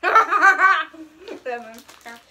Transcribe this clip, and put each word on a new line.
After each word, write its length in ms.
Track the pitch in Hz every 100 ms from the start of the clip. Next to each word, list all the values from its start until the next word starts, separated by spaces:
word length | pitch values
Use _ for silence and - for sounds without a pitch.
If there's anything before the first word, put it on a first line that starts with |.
<laughs> 1400 | 359 427 392 392 381 381 381 370 311 320 311 _ 392 302
Lemon. 320 | 262 240 226 226 - -
Yeah. 120 | 233 233 _